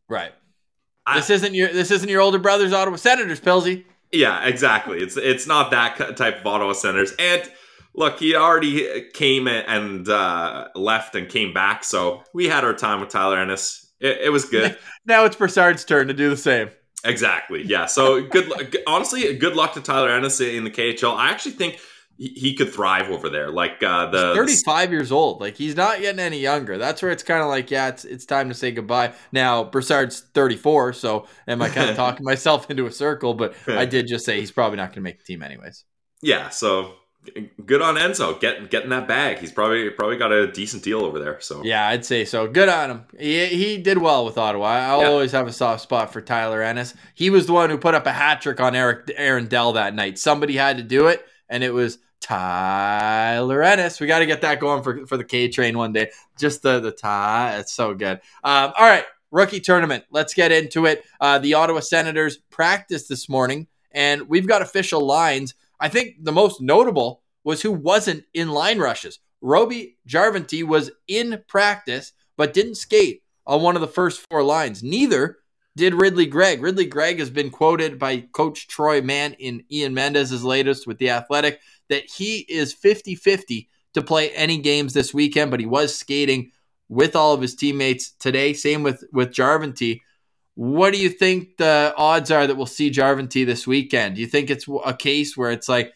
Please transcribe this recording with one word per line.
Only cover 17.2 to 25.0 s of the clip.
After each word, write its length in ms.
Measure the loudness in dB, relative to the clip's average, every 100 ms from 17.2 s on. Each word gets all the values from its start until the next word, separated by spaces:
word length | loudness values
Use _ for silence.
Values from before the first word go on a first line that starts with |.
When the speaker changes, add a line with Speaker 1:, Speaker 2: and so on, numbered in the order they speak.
| 0 0 -4 -8
Speaker 2:
Yeah. 220 | -2 -2
So 380 | 0 4 4 4
good. 260 | 2 0 0
lu-, 160 | -6
g-, 140 | -6 -6 -2
honestly, 500 | -2 -2 -2 -2 0
good 200 | -2 0
luck 180 | -2
to 80 | -4
Tyler 260 | -2 0 2
Ennis 320 | 2 0 -2
in 240 | -2 -4
the 60 | -6
K 140 | -4
H 180 | -4 0
L. 100 | -2
I 160 | 2 0
actually 240 | 0 -8
think 260 | -6 -6 -8 -20 -20 _ -16
he, 120 | -14
he 260 | -6 -4
could 180 | -2 -2
thrive 380 | 0 0 0 0
over 180 | -4 -4
there. 220 | -6 -4
Like, 320 | -2 -4 -2
uh, 240 | 0 0 0
the 220 | 2 2
Speaker 1:
He's 80 | 2
thirty-five 540 | 2 0 0 0 0
years 220 | -2